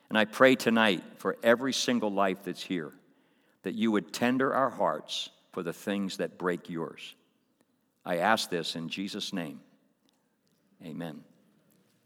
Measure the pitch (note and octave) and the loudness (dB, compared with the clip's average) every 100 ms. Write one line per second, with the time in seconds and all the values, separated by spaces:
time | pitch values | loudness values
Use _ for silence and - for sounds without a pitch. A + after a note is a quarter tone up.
0 | - G#2+ G#2+ - C3 B2+ B2 A#2 A2 E2 | -2 2 2 6 8 8 4 4 4 4
1 | - - G2 - A#2 A#2 C3+ - - B2 | -2 -6 -6 0 4 4 2 -2 0 0
2 | G#2 G2 G2 F#2 - E2+ - F#2 D2 - | 0 2 0 0 -6 -10 -4 -4 -6 -14
3 | _ _ _ _ _ _ F#2+ G#2+ A2+ G#2 | _ _ _ _ _ _ -8 0 2 2
4 | E2+ - A#2+ C3 C3+ B2 C3 G#2+ F2+ D#2 | 0 -2 0 0 0 0 -2 0 0 0
5 | - - - _ _ - F2 D#2+ - G2+ | -6 -10 -10 _ _ -8 -6 -6 -4 -4
6 | G2 - E2+ - F2+ F2 - E2 D#2 - | -4 -4 -6 -2 -2 -2 -4 -8 -8 -10
7 | - - _ _ _ _ _ _ _ _ | -18 -20 _ _ _ _ _ _ _ _
8 | - F2+ F#2+ A2 - F2 D#2+ E2 E2 - | -6 0 2 2 0 -4 -4 -6 -8 -8
9 | F#2+ G2+ - F#2+ D#2+ - - _ _ _ | -8 -6 -6 -6 -8 -12 -20 _ _ _
10 | _ _ _ _ _ _ _ _ D#2+ D#2 | _ _ _ _ _ _ _ _ -14 -10
11 | E2+ D2 - _ _ _ _ _ _ _ | -10 -12 -18 _ _ _ _ _ _ _